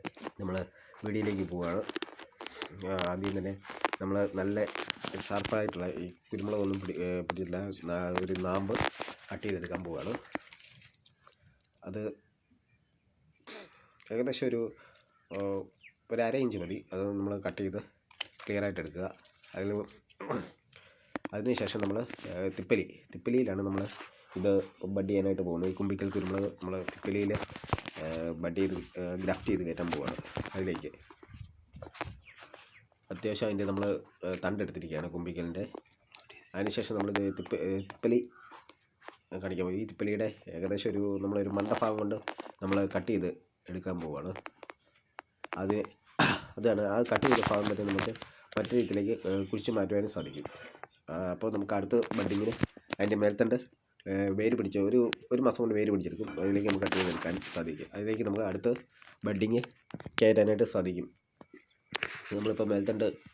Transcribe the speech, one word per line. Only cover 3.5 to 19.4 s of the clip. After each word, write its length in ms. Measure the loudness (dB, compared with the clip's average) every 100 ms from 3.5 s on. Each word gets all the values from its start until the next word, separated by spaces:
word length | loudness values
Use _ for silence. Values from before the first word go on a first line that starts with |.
| -6 -10 -4 -4 -2
നമ്മൾ 160 | 0 2 2 2
നല്ല 240 | 0 0 0 -2 -6 -6 -6 -6 -2
ഷാർപ്പായിട്ടുള്ള 600 | -2 0 0 0 -2 -4 -4
ഈ 60 | -8 -12 -10
കുരുമുളകൊന്നും 500 | -6 -2 0 0 -2
പിടി-, 160 | -4 -4 -2
ഏ, 160 | -2 -2
പിടിച്ചില്ല, 340 | -4 -4 -4 -4 -6 -4
നാ-, 280 | -2 0 -2 -2
ഒരു 100 | -2 0
നാമ്പ് 260 | 0 2 2 2 0 -8 -10 -10
കട്ട് 140 | -6 -2
ചെയ്തെടുക്കാൻ 340 | -4 -4 -6 -4
പോവുകയാണ്. 260 | -4 -4 -4 -6 -10 -10 -20 -20 -20 -20 -20 -20 -20 -20 -20 -20 -20 -20 _ -8
അത് 140 | -6 -6 -8 _ _ _ -20 _ _ _ _ _ _ _ -20 -16 -14 -16 -20 -20 -20 -4
ഏകദേശം 340 | 0 0 0 0
ഒരു, 100 | 0 -2 -6 -20 -20 -20 _ -8 -4
ഓ, 40 | -2 -2 -6 -16 -20 -20 -2
ഒരു 80 | 0 2
അര 100 | 2
ഇഞ്ച് 140 | 0 -2
മതി. 140 | -4 -6 -6
അത് 80 | -2 -2 0
നമ്മൾ 180 | -2 -2 -4
കട്ട് 160 | -4
ചെയ്ത് 160 | -4 -4 -8 _ -8 -6 -6 -6
ക്ലിയർ 200 | -4 0 0
ആയിട്ട് 140 | -2
എടുക്കുക. 240 | -6 -6 -8 -10 -20 -20